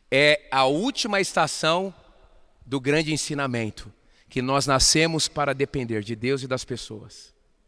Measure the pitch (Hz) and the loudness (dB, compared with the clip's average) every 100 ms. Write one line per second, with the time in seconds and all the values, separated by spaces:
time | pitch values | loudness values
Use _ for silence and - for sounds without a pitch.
0 | - 131 147 151 - 135 135 147 247 - | 0 4 4 4 0 2 2 2 0 -2
1 | 226 202 180 - 156 - 160 175 196 - | 0 0 0 0 0 0 0 0 -2 -10
2 | - _ - - - _ - 135 131 151 | -20 _ -20 -20 -20 _ -8 -4 0 0
3 | 156 151 - 143 139 120 110 - - - | 0 -2 -4 -4 -2 -2 -4 -8 -16 -20
4 | _ _ _ 131 127 139 135 131 - 156 | _ _ _ -4 0 0 2 4 4 4
5 | 165 160 - 151 143 131 139 143 120 110 | 4 2 -2 -2 -2 0 -2 -2 -4 -4
6 | 104 113 123 139 131 127 - 120 - 107 | -6 -4 -2 -2 -2 -6 -6 -10 -10 -16
7 | 110 - - _ _ _ | -16 -20 -20 _ _ _